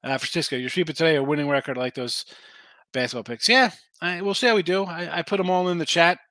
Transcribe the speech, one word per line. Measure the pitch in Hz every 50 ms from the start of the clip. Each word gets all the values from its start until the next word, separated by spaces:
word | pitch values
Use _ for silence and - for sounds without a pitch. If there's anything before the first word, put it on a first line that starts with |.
| -
Uh, | 131 135 131
Francisco, | - - - 170 151 - 139
your | 123 127 127
sweep | - 175 180 160
of | 147
today, | - 165 160 156
a | 143 135
winning | 139 151 147 147 143
record | 143 139 131 - 131 123
like | 127 127 -
those | 131 123 120 - - - - - - - - - - - _ _ _ _ _ -
basketball | 131 123 120 - 123 104
picks. | - 120 113 - -
Yeah, | 233 262 254 214 - - _ _ _ _
I, | - 175 180 175
we'll | 190 202 196
see | - 254
how | 247 226
we | 208
do. | 175 170 180 190 196
I, | 185 175 165 175 170 - 180
I | 165
put | - 208 196
'em | 190 180
all | 185 180 180 180
in | 175 170
the | 160
chat. | - - 175 165 170 185 - _ _